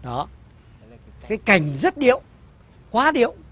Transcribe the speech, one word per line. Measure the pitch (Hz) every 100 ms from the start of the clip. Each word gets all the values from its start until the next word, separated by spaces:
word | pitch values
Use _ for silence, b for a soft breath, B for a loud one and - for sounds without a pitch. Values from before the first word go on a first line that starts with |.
Đó. | 127 120 151 - - - - - - 117 - - -
Cái | 214
cành | - 196 151 135
rất | 339 370
điệu. | 262 262 - _ - _ _ - -
Quá | 220 285
điệu. | 262 233 - -